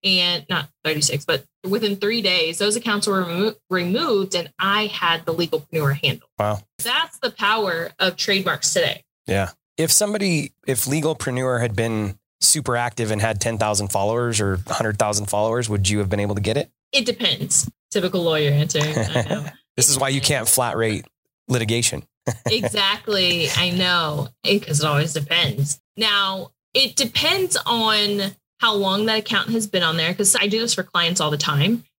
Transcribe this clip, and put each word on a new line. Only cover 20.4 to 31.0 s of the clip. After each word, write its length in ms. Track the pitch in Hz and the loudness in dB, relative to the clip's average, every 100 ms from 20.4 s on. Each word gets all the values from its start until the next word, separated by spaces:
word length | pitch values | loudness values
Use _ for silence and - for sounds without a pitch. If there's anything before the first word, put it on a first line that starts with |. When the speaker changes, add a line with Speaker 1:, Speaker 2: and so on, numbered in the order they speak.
| 113 | 2
Speaker 2:
flat 280 | - 120 90 | 2 2 0
rate 280 | 113 104 - _ _ _ - | 0 -2 -6 _ _ _ -2
litigation. 560 | 127 113 117 120 - - _ - | -2 0 0 0 -4 -12 _ -8
<laughs> 240 | - - | -6 -2
Speaker 1:
Exactly. 960 | 220 233 208 196 214 - 202 180 175 151 - | 0 0 0 0 -2 -2 0 2 0 0 0
I 140 | 180 | 0
know. 580 | 180 185 175 160 151 143 _ | 2 2 2 0 -2 -6 _
It, 200 | - 202 | 0 0
'cause 160 | - 147 | 2 0
it 60 | 151 | 2
always 260 | 147 156 | 2 2
depends. 680 | 156 143 170 156 120 139 - _ - | -2 -2 0 0 0 -2 -4 _ -4
Now, 560 | 220 202 196 190 - _ _ | 0 2 0 -4 -10 _ _
it 200 | - 269 - | 0 0 0
depends 600 | 220 - 302 381 370 - - | -2 0 0 0 0 0 0
on 680 | 233 220 214 208 202 196 - _ _ | 0 2 2 2 0 -2 -6 _ _
how 160 | 233 | 0
long 320 | 208 196 196 220 | 2 2 2 2
that 120 | 220 | 0
account 320 | 214 220 - | 0 -2 0
has 160 | 226 214 | -2 0
been 160 | 190 | 0
on 140 | 170 160 | 2 2
there, 160 | 160 | 0
'cause 200 | 175 202 240 | 2 2 2
I 80 | 202 | 2
do 120 | 220 | 0
this 140 | 233 | 0
for 80 | - | -2
clients 380 | 180 180 | -2 0